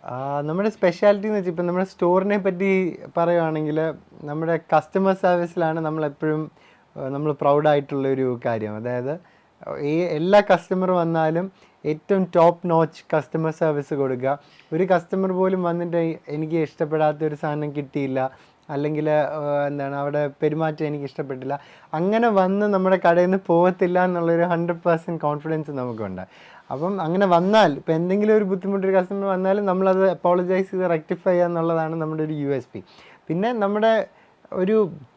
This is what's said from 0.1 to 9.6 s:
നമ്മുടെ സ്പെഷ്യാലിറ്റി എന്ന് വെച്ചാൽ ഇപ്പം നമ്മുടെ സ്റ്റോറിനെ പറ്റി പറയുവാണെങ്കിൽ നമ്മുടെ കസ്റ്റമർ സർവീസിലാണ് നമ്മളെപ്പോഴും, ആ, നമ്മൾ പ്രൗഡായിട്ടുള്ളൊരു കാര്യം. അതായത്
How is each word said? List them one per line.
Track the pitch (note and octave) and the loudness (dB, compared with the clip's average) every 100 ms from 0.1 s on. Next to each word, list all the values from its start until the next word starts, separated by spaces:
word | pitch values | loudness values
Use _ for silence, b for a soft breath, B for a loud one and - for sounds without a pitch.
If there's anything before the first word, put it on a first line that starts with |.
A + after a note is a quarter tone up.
| B2 C3+ C#3+ | -10 -6 -4
നമ്മുടെ | D3 E3+ G#3+ | -4 -2 -2
സ്പെഷ്യാലിറ്റി | G#3 F3+ E3+ G#3 G3+ G#3+ | 0 0 4 2 4 0
എന്ന് | G#3 | -2
വെച്ചാൽ | F3+ | -2
ഇപ്പം | E3+ F3 | -4 -2
നമ്മുടെ | F3+ F#3+ | -2 -4
സ്റ്റോറിനെ | - F3 F#3 G3 G3+ | 0 2 4 2 0
പറ്റി | F#3+ F3+ G3 F#3+ F3+ - C3+ E3+ | 0 0 0 2 0 -6 -8 -2
പറയുവാണെങ്കിൽ | E3+ F3 D#3+ D#3 D#3 D#3 D#3+ - _ - | 2 2 0 -2 -2 -2 -2 -6 _ -16
നമ്മുടെ | D3 D3+ D#3+ E3 - D#3 | -10 -6 -2 -2 2 0
കസ്റ്റമർ | - F#3+ F#3+ | 2 0 0
സർവീസിലാണ് | F#3 F#3 F3 F3 F3 D#3+ E3 | 2 2 2 0 -2 -2 0
നമ്മളെപ്പോഴും, | D#3 D#3 D3+ C#3+ D#3 D#3 D3+ b b b b - | -4 -2 -4 -2 -2 -2 -6 b b b b -12
ആ, | C3+ | -8
നമ്മൾ | C#3 D3+ | -4 -4
പ്രൗഡായിട്ടുള്ളൊരു | C#3+ D3 D3 D#3 D3 C#3 C#3 C3+ C3 C3 A#2+ | 0 2 4 4 2 0 -4 -2 0 -2 -2
കാര്യം. | A#2+ A2+ G#2+ G#2+ | -4 -4 -4 -8
അതായത് | A#2+ B2 B2+ E3 b b b _ | -6 -6 -6 -8 b b b _